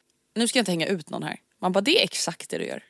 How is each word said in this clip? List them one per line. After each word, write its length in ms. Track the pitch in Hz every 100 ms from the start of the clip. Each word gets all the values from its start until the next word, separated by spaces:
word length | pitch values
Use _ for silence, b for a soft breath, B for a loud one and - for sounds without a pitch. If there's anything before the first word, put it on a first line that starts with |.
| _ _ _ 214
Nu 120 | 233
ska 100 | 254
jag 40 |
inte 100 | 190
hänga 160 | 175 156
ut 220 | 190 -
någon 140 | -
här. 140 | - - _ _
Man 100 | 185
bara, 100 | 190
det 180 | 202 -
är 40 |
exakt 460 | 180 - - 170 -
det 80 | 82
du 80 | -
gör. 180 | -